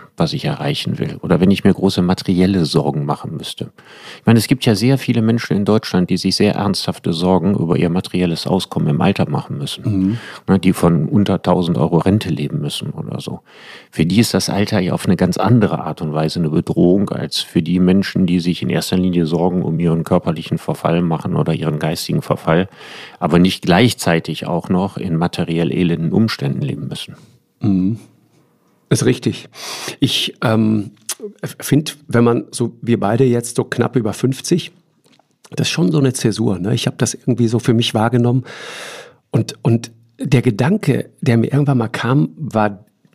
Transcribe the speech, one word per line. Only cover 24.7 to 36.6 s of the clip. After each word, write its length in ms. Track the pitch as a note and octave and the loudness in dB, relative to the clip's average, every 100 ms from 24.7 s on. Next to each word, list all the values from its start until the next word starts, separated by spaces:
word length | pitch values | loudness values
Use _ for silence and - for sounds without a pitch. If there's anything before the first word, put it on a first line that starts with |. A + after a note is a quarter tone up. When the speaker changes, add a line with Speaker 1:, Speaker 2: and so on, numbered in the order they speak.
| F#2 F#2+ - | -2 -2 -4
Speaker 1:
in 180 | F#2 D#2+ | -4 -2
materiell 560 | F2 - E2 E2 D#2+ | -2 -4 -2 0 0
elenden 400 | C2+ F2 E2 E2 | 0 0 0 0
Umständen 500 | G#2 A2+ - C#3 C#3 | 2 2 0 -4 -4
leben 260 | C#3+ - C3 | -4 -6 -8
müssen. 280 | - - - - _ _ _ | -10 -12 -18 -20 _ _ _
Speaker 2:
Mhm. 360 | G#2+ F#2+ F#2 A2+ - _ _ _ _ _ _ _ - | 0 2 2 -2 -10 _ _ _ _ _ _ _ -2
Ist 160 | - B2 | 0 2
richtig. 420 | A#2 B2 - - - - - - - | 0 -2 -4 -10 -16 -14 -12 -12 -2
Ich, 340 | C#3 - - - | -2 0 -4 -4
ähm, 480 | A#2+ A2 G#2+ A2 G2 - - - G#3 - | 0 2 2 0 -4 -10 -14 -12 -14 -12
f-, 140 | D#3 - | -14 -10
find, 360 | - C#3+ D3+ - - | 0 0 0 -8 -2
wenn 160 | A#2+ A#2+ | 2 4
man 180 | A#2 - | 2 -2
so, 240 | - A#2 - | -6 -6 -4
wir 180 | A2+ A2 | -2 0
beide 240 | G2 A#2 | 2 2
jetzt 320 | C3 A#2+ A#2 - | 2 2 -2 -4
so 80 | |
knapp 320 | - - A#2 B2+ | -2 -2 0 0
über 160 | G#2 | -2
fünfzig, 640 | - B2 C3+ - E3+ - _ _ _ _ _ _ _ - | -2 -2 -2 -2 -2 -2 _ _ _ _ _ _ _ -8
das 200 | - D#3 | -4 -2
ist 20 | |
schon 180 | - F3+ | 0 0
so 100 | D#3 | 2
eine 120 | C3+ | 0
Zäsur, 480 | - A#2 G2 A2+ | 2 0 0 0
ne? 140 | F2+ | -2